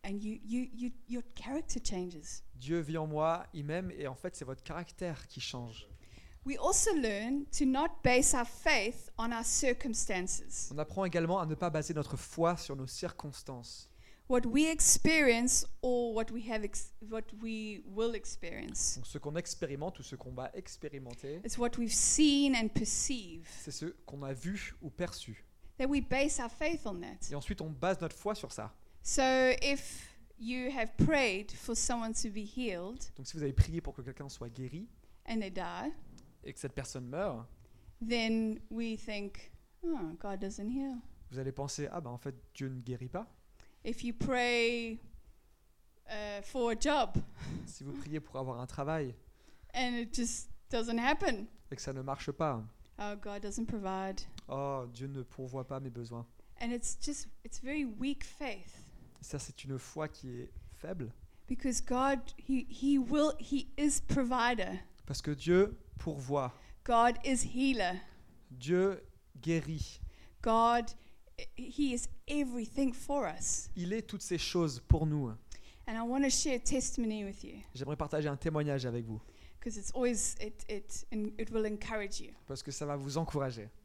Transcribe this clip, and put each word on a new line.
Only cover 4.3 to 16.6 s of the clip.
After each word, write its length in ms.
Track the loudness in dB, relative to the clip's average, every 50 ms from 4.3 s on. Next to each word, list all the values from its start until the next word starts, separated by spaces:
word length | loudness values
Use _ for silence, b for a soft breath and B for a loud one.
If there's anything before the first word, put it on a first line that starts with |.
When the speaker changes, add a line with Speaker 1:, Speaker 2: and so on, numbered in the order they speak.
| -6
Speaker 2:
c'est 100 | -6 -8
votre 180 | -8 -8 -8 -8
caractère 640 | -8 -6 -6 -6 -8 -8 -6 -4 -4 -4 -4 -8
qui 120 | -12 -10 -8
change. 460 | -6 -6 -6 -6 -8 -8 -10 -12 -14 -16 -16 B B B B B B B B B -6
Speaker 1:
We 120 | -4 -2 2
also 340 | 4 6 6 6 6 6 4
learn 500 | 4 4 2 0 0 0 0 0 0 0 -2 2
to 80 | 4 4
not 360 | 6 6 6 4 2 0 4 6
base 300 | 8 8 8 8 8 6
our 100 | 6 4
faith 640 | 0 -4 0 4 6 6 6 4 2 -2 -4 -8 -8 -4
on 140 | -2 0 0
our 120 | 0 0 0
circumstances. 1200 | 2 2 4 4 4 4 4 0 0 0 0 2 2 2 0 0 0 -2 -2 -2 -4 -4 -4 -4 -4 -2
Speaker 2:
On 40 |
apprend 280 | -4 -4 -2 0 0 0
également 340 | 2 4 2 4 4 4 2
à 60 | 2
ne 100 | 0 0
pas 140 | 0 0 0
baser 240 | 2 0 0 0 0
notre 240 | -2 0 -2 -4
foi 380 | -6 -6 -6 0 4 4 4 4
sur 180 | 2 -4 -6 -6
nos 120 | -6 -6
circonstances. 1040 | -8 -6 -6 -6 -6 -6 -8 -10 -10 -10 -10 -10 -10 -10 -10 -12 -12 -14 -16 -16 b b b b b b b b
Speaker 1:
What 140 | 2 4 4 4
we 180 | 6 6 6 6
experience 1000 | 6 6 6 8 8 8 10 8 8 8 10 8 8 8 8 6 4 4 4 4 2 0 0 2
or 300 | 2 4 4 2 2 2
what 160 | 0 0 0
we 180 | -2 -6 -4 -2
have 140 | -2 -2